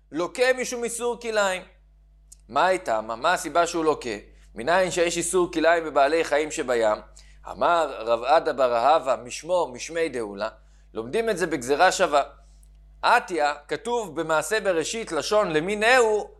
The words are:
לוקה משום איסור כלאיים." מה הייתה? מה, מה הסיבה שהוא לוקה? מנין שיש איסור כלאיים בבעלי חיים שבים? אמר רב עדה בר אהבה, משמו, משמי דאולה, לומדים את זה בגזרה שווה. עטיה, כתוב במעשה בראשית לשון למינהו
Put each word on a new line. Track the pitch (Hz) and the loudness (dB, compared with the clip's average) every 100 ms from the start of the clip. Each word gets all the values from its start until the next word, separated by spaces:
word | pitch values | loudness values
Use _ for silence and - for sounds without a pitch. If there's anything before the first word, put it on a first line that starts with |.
| _ | _
לוקה | 151 175 254 254 | -6 -6 0 0
משום | 254 240 240 | 0 -4 -6
איסור | 233 226 240 233 | -8 -6 -6 -6
כלאיים." | 233 214 196 185 180 _ _ _ _ _ _ - - | -4 0 0 -2 -8 _ _ _ _ _ _ -20 -4
מה | 131 180 | 2 2
הייתה? | 185 - 110 | 2 0 -2
מה, | 110 113 | -2 -2
מה | 156 | 0
הסיבה | 180 160 170 170 | 0 0 0 2
שהוא | 165 160 | 2 0
לוקה? | 151 120 101 - - - - | 0 -2 -8 -10 -20 -18 -8
מנין | 127 185 180 | 0 2 2
שיש | 170 170 170 | 0 0 0
איסור | 170 185 170 | -2 0 0
כלאיים | 160 160 170 | 2 2 2
בבעלי | 156 143 139 165 | 2 2 4 2
חיים | 156 147 156 | 2 0 0
שבים? | 160 127 120 107 107 - - - - - | -4 -2 2 2 0 -4 -20 -20 -20 -16
אמר | 92 143 170 151 104 | -2 2 2 0 -4
רב | 110 117 | -2 0
עדה | 123 165 160 | 4 2 2
בר | 135 127 117 | 2 2 4
אהבה, | 131 160 143 127 | 4 4 2 -2
משמו, | 123 - 160 180 143 | -4 -12 -2 -2 -2
משמי | 120 - 165 165 | -6 -8 -4 -2
דאולה, | 123 104 98 110 - - _ _ | -4 -6 -6 -8 -8 -20 _ _
לומדים | 107 117 196 226 | -10 -4 -2 -2
את | 175 | -2
זה | 175 | -2
בגזרה | 151 120 151 180 | -2 -2 2 4
שווה. | - 175 143 - - - - - - - - | 4 2 2 0 -8 -20 -20 -20 -20 -20 -2
עטיה, | - 233 - 165 143 147 - | 2 2 2 -2 -2 -2 -6
כתוב | - 233 240 196 147 | -8 -4 -4 -4 -6
במעשה | 160 156 - 214 | -2 -2 0 -2
בראשית | 196 165 147 226 214 | 0 -2 -2 -6 -6
לשון | 156 - 214 190 | -6 0 0 2
למינהו | 156 180 208 220 254 220 208 - | 0 -2 0 4 4 4 0 -4